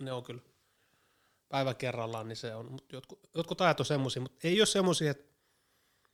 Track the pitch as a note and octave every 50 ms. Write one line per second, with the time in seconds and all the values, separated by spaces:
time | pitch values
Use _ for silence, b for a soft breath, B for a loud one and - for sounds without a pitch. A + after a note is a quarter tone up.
0 | C#3 C3+ B2+ B2 A#2+ - A#2+ B2 - _ _ _ _ _ _ _ _ _ _ _
1 | _ _ _ _ _ _ _ _ _ _ - C#3 C3+ C3+ A#2+ - - B2+ A#2+ A#2
2 | A2+ A2+ A2+ A2 A2 A2+ A2+ - - A#2 A2 A2+ A#2 A#2+ C3 G#2 - _ - B2+
3 | - _ - - _ _ _ D#3+ E3 E3 F3+ - F#3 E3+ D3+ - - - D3+ C#3+
4 | C3+ B2+ - B2+ B2+ C3 - _ - E3 F3+ G#3 G#3+ G3+ - G3+ F#3+ F#3 E3 -
5 | E3 D3 C#3 - - _ _ _ _ _ _ _ _ _ _ _ _ _ _ _
6 | _ _